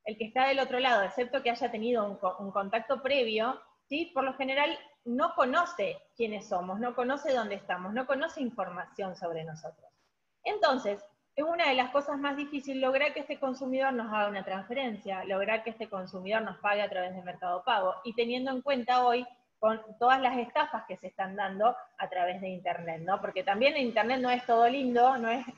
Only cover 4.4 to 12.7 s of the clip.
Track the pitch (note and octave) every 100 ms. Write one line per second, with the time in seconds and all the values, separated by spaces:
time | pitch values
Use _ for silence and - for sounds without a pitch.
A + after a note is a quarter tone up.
4.4 | C4 C4+ D4+ E4 - _ A#3+ B3 E4+ -
5.4 | B3+ D#4 E4+ - F#3+ - _ - A3+ G#3+
6.4 | - F#3 F3+ G3+ A#3+ A#3+ B3 C#4+ D4 B3+
7.4 | G#3+ G3 - F3+ F#3 A3 B3+ C4+ D#4+ D#4+
8.4 | B3 - F#3 F3+ - - F#3+ F3+ F3 E3
9.4 | D#3+ D#3+ D#3+ - - _ _ _ _ _
10.4 | - G#4 E4 B3+ G3+ G3+ - _ _ -
11.4 | D#4 E4+ D#4 B3+ B3 C#4+ C#4+ C#4+ C#4+ C#4
12.4 | D4 D4 C4+